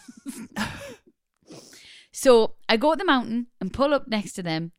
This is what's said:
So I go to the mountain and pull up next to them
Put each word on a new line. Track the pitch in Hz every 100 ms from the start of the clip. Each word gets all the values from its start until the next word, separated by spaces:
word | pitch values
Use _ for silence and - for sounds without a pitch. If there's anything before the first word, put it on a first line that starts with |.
| - - 277 - - - 220 - 554 453 _ _ _ _ _ - - - - - _
So | - 269 233 220 - -
I | 226
go | 294
to | 320
the |
mountain | 381 269 233 233 240 _
and | 190
pull | - 277
up | 277 277
next | 214 -
to | -
them | 175 160 165